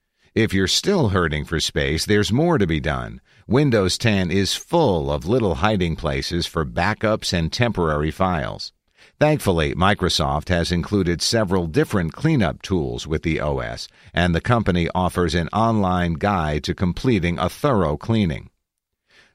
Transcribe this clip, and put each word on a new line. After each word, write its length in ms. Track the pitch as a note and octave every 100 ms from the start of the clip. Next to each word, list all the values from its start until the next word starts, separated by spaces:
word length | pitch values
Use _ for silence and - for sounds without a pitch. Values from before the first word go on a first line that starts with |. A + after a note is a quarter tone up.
| _ _ _
If 180 | G#2 G#2+
you're 160 | F#2+ F#2
still 400 | - F3 G3+ A2+
hurting 380 | F#2+ E2 D2+ C#2+
for 120 | D#2+
space, 460 | - D#2+ C#2 D#2+
there's 260 | - G#2 F#2+
more 280 | A#2 E3+ D3
to 80 | F2+
be 140 | D#2
done. 420 | D2+ C2 A1 A1+ _ _ -
Windows 480 | B2 D3 A2+ F#2 -
ten 340 | A#2 G2 F2+
is 240 | G2 F#2+
full 560 | - - E3+ C#3 E2+ C#2
of 140 | D2
little 300 | D2 B2+ G2+
hiding 420 | D2+ G#2 G#2 F2 C#2+
places 500 | D2+ C#2 - F2 -
for 180 | E2 C#2
backups 640 | A#1 F2+ G#2+ G#2+ G#2+ -
and 180 | F2 D#2+
temporary 600 | - A#2+ G2 D#2+ D2+ D#2
files. 640 | - F#2 E2 A1 G1+ - _ _ _ - -
Thankfully, 520 | D3+ D3+ G#2 E2 D2+
Microsoft 760 | C2+ F#2+ G#2 F2 - C#2+ D2 -
has 240 | F2 E2
included 500 | F2 - G2+ F2 E2
several 460 | - A2+ F#2+ F#2 E2+
different 440 | G2 D#3 G2+ E2
cleanup 480 | - D#3 D3+ E2+ C2
tools 460 | - F#2 C2+ A#1+ D2+
with 160 | D#2
the 180 | E2 D2+
O 200 | D2 C2+
S, 280 | A1+ A1+ - _ -
and 220 | - F3+
the 60 | E3
company 480 | - A#2 G2+ F2 E2+
offers 400 | F2+ F2+ - F2
an 140 | E2+ E2
online 600 | G#2 A2+ A2 F#2+ F2+ E2+
guide 500 | D#2+ G2+ F#2+ D#2 D2+
to 100 | -
completing 640 | E2 F#2 - C3 G#2 E2+ D2
a 100 | F2
thorough 480 | - D3 A2 D#2 D2+
cleaning. 540 | - A2+ F#2 B1+ - _ _ _ _ _ _ _ _